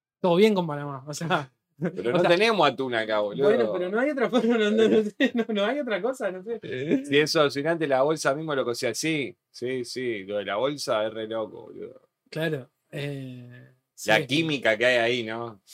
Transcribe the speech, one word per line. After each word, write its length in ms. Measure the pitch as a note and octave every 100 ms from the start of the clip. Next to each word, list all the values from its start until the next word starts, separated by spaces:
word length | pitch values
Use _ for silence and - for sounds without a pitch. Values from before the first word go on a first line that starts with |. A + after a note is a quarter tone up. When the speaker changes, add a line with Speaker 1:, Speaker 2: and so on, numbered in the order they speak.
| _ _
Speaker 1:
Todo 160 | F#3 E3+
bien 180 | A3
con 100 | G3 E3+
Panamá, 380 | C#3+ C#3+ C#3
o 80 | C#3+
sea. 380 | C#3+ E3 E3+ C3 _ _ _
Speaker 2:
Pero 320 | E3 F#2 G#2+
Speaker 1:
o 20 |
Speaker 2:
no 60 | C#3
Speaker 1:
sea, 100 | F3+
Speaker 2:
tenemos 360 | F3 A3+ G3+ C#3+
atún 240 | A#2+ C3
acá, 240 | A#2 A2 G#2+
boludo. 300 | G#2 - -
Speaker 1:
bueno, 220 | B3 G#2+
pero 160 | F3 F3+
no 100 | A3
hay 100 | C#4+
otra 200 | C4+ G#3
forma, 260 | A#3 A3+ A#3
no, 140 | G#3
no, 180 | A3 A3
no 140 | A3
sé, 300 | G#3+ - C4
no, 100 | A#3+ A3
no 160 | G#3
hay 140 | G#3 C#4+
otra 200 | B3 G3
cosa, 300 | A3+ C4+ G3+
no 120 | F#3
sé. 160 | F#3 - C#3 B2+ D3+ C4+
Speaker 2:
Sí, 140 | C#4+ C#3+
eso 220 | D3+ E3
alucinante, 440 | C#3+ C#3 D3+ E3+ D3+
la 140 | C3
bolsa 320 | D3 D#3+ D3
mismo 200 | C#3+ D#3+
lo 100 | C#3
que 100 | A#2+ A#2
sea. 180 | B2
Sí, 420 | A2 D#3 D#3 A2 - _
sí, 340 | - A#2+ C3
sí, 400 | A#2+ B2+ B2+ G#2+
lo 140 | F#2+ G#2
de 60 | G2
la 100 | G2+
bolsa 480 | C#3 C#3+ - A2 A2
es 60 |
re 140 | A2 A2
loco, 360 | A2+ G#2 F2+ -
boludo. 420 | F#2+ F#2 - _ _ _
Speaker 1:
Claro. 400 | D#3 E3 C#3+ - _ _
Eh, 840 | D3+ C#3+ C#3 C3 B2+ B2 B2 B2+ _ _
sí, 160 | - -
Speaker 2:
La 80 | A2
Speaker 1:
es 40 |
que 40 | C3
Speaker 2:
química 480 | D3 D#3+ C#3 A2+ G#2+
que 80 | B2
hay 100 | B2
ahí, 260 | A#2 B2
¿no? 360 | A2 A#2 A#2 G2+ -